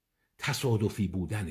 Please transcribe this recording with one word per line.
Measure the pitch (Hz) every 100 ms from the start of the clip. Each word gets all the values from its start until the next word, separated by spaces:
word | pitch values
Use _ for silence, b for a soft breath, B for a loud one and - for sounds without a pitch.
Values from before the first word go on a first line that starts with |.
| _ _ _ -
تصادفی | - 135 135 110 104 - 92
بودن | 90 85 107 87